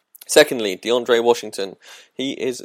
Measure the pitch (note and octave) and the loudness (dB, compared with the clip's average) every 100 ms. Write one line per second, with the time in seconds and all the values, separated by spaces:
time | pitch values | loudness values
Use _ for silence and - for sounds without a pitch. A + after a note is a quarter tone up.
0 | _ - - D3+ D3 B2+ G#2 F#2 A2 B2 | _ -20 2 4 6 2 -6 -6 -2 -2
1 | A#2+ A#2 A#2+ A#2 G#2+ G#2 G2 - - - | 0 0 2 0 -2 -10 -10 -12 -20 -20
2 | _ - C3+ - B2+ A#2+ | _ -10 -8 -6 -8 -8